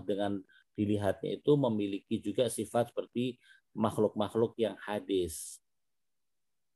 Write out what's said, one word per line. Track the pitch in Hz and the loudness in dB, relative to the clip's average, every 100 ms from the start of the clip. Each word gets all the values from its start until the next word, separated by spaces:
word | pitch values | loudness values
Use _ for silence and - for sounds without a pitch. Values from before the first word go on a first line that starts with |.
dengan | 92 101 101 98 - - _ - | 0 -2 0 -2 -8 -20 _ -2
dilihatnya | 104 104 101 95 98 98 | 0 2 0 0 -4 -2
itu | - 147 | 2 4
memiliki | 127 107 101 98 - 110 | 4 0 -2 -4 -4 -4
juga | 104 104 120 | 0 0 0
sifat | - 107 117 117 | -2 -2 0 0
seperti | - 95 120 127 120 - - _ | -4 -6 -4 -4 -6 -16 -20 _
makhluk-makhluk | - 110 - 104 107 104 113 113 - | -2 0 2 2 2 0 2 0 2
yang | 107 98 | -2 -2
hadis. | - 104 90 95 85 - - - _ _ _ _ _ _ _ _ _ _ _ | -6 -6 0 0 0 -4 -12 -16 _ _ _ _ _ _ _ _ _ _ _